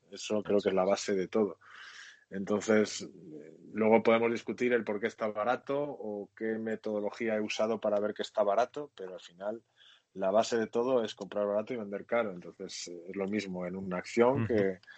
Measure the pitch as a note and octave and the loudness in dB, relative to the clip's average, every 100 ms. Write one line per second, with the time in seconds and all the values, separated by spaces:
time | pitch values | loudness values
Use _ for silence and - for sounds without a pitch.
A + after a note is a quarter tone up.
0 | _ G2 - G#2+ G2+ G2+ G2 F#2 F#2 G2 | _ -12 -4 -2 2 2 4 2 4 2
1 | - G2 F2+ A2 G2+ D#2+ - - - - | 0 -2 0 2 0 -2 -18 -20 -20 -20
2 | - - _ F#2+ F#2+ G#2 F#2+ G#2+ G2+ - | -20 -20 _ -8 -2 0 4 4 4 -2
3 | F#2+ - - - - - - G#2+ A2 A2+ | -12 -16 -16 -16 -16 -20 -8 0 6 6
4 | A2 A2+ A#2 A#2 - G#2+ B2 A#2+ A2 G#2 | 8 6 4 0 -4 -2 2 2 2 -2
5 | A2 - A2 G#2+ G#2+ B2+ - C#3 D3 - | -4 -2 -4 -2 0 -2 -2 -4 -4 -6
6 | G#2+ G#2 G2 - A2+ A2 A2 G#2+ A2 G#2+ | -8 -8 -10 -6 -4 -4 -4 -6 -4 -4
7 | G#2 - A2+ G#2+ G#2 - A2 A2 G#2+ G#2 | -4 -4 -2 -2 -2 -2 -2 0 0 0
8 | G#2 G2+ G#2 - G2+ G2+ B2 D3 D3 - | 0 -4 -4 -2 2 2 0 -4 -12 -12
9 | F#2+ F2+ - F2 G2+ A2+ - _ - - | -12 -12 -16 -10 -8 -8 -12 _ -20 -20
10 | _ F#2 F#2+ G#2 A2+ A#2 G#2+ A#2 B2 B2+ | _ -4 2 4 4 2 0 0 2 2
11 | A2 - F#2 G2+ G#2 G#2 A2 B2+ G2+ G2+ | 0 -6 -8 -2 0 0 -2 -6 -6 -8
12 | F#2 A#2 A2 F2+ E2+ - F#2 - - F2 | -2 0 0 -6 -12 -12 -12 -10 -12 -12
13 | E2+ F#2+ G2 G#2 G2 F2+ F2+ F#2+ F#2+ F2+ | -10 -6 -2 -2 -2 -6 -6 -6 -6 -6
14 | - - A#2+ C3+ A2 A2 G2 F#2 - | 0 4 6 4 2 4 2 0 -10